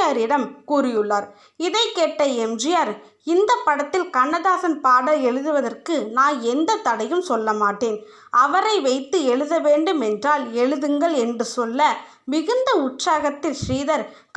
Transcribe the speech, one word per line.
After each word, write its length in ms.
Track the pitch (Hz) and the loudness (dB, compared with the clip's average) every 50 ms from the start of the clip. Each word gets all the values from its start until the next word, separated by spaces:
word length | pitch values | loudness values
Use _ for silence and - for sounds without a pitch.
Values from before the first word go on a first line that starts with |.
ஆரிடம் 460 | 370 302 262 240 226 226 294 277 233 - - - - | 2 2 0 0 0 0 0 0 -2 -4 -8 -12 -6
கூறியுள்ளார். 640 | - 294 277 254 254 226 214 208 208 208 202 202 - - - - _ _ - | -2 0 0 0 0 0 -2 0 0 -2 -2 -4 -6 -12 -20 -20 _ _ -6
இதை 260 | 320 359 381 440 466 415 | -4 -2 0 0 -2 -2
கேட்ட 340 | 427 370 320 294 302 - 294 277 254 233 220 | 0 0 -2 0 0 0 0 0 0 0 -2
எம் 140 | 226 233 214 | -2 -4 -4
ஜி 100 | 240 311 359 339 | -2 0 0 0
ஆர், 120 | 202 - 143 - - - _ _ - | 0 -2 -4 -8 -14 -20 _ _ -4
இந்த 240 | 311 339 370 427 440 480 494 - | 0 2 2 4 4 2 2 2
படத்தில் 440 | 320 285 285 285 285 - 370 349 - | 0 0 0 -2 -2 -2 -2 -2 0
கண்ணதாசன் 680 | - 254 262 285 330 339 330 381 359 349 370 339 302 - | 0 0 0 0 0 0 2 2 0 2 0 -2 -2 0
பாடல் 400 | - 262 247 254 262 294 302 294 262 | 2 4 4 4 4 2 2 2 2
எழுதுவதற்கு 760 | 240 247 269 277 311 294 285 240 233 226 - - - 330 269 214 214 | 0 0 0 0 0 0 0 0 -2 -6 -8 -6 -4 -2 -2 -2 -2
நான் 260 | 226 254 269 294 302 247 226 233 247 | 0 2 2 2 0 0 -2 -2 0
எந்த 260 | 302 330 370 453 - - | 0 2 0 0 0 0
தடையும் 420 | 254 226 220 220 240 330 359 359 - | -2 -2 -2 -2 -2 -2 -2 0 0
சொல்ல 220 | 240 226 220 220 214 | -2 0 0 0 0
மாட்டேன், 460 | 214 208 202 196 202 240 226 214 214 - - - - - - - | 2 0 0 0 0 -2 -2 -4 -4 -8 -14 -20 -20 -8 0 2
அவரை 400 | - - - 330 381 392 440 427 370 | 2 2 4 2 2 2 2 0 0
வைத்து 380 | 269 262 254 269 262 - - 349 277 | 2 0 0 -2 -2 -2 -2 0 2
எழுத 300 | 254 240 262 294 294 339 320 | 2 2 2 0 0 0 2
வேண்டும் 420 | - 302 294 302 330 381 359 294 | 4 4 4 4 2 2 0 0
என்றால் 440 | 226 214 208 202 233 285 302 285 254 233 226 | 0 -2 -2 0 0 0 0 0 0 -2 -2
எழுதுங்கள் 640 | 240 247 269 302 269 294 285 285 285 330 339 320 262 226 | 0 0 0 0 0 0 0 0 2 0 0 2 0 0
என்று 220 | 233 233 226 233 - - | -2 -2 -4 -6 -4 -4
சொல்ல, 340 | 247 233 226 233 277 302 285 - - - - - _ _ | -4 -4 -2 0 2 2 2 0 -2 -8 -18 -20 _ _
மிகுந்த 440 | 254 277 320 311 381 494 508 523 539 466 311 | -4 -2 -2 0 0 0 0 2 2 2 2
உற்சாகத்தில் 760 | 269 254 254 - - 349 320 302 294 285 285 - - 320 254 - | 0 -2 -4 -4 -2 0 0 0 0 -2 -4 -4 -6 -6 -6 -6
ஸ்ரீதர் 460 | - 247 262 269 285 302 311 247 214 - - - _ _ - | -6 -4 -4 -2 -2 -2 -2 -2 -4 -8 -14 -20 _ _ 0